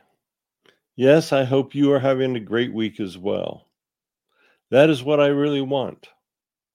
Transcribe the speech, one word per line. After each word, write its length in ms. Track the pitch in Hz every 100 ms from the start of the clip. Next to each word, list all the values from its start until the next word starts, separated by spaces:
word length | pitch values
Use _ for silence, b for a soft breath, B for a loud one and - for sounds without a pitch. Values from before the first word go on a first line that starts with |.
| _ _ _ _ _ _ _ _ _ -
Yes, 340 | 127 156 165
I 140 | 139 127
hope 280 | 135 127
you 200 | 139 143
are 60 | 139
having 360 | 135 131 131 123
a 60 |
great 320 | 92 113 123
week 260 | 104 110 -
as 180 | 98 90
well. 460 | 95 98 85 - _ _ _ _ _ _ _ _ _ _ _
That 200 | 123 156
is 120 | 139
what 200 | 127 147
I 60 | 143
really 340 | 143 147 143
want. 480 | 135 139 104 - - _ _ _ _ _ _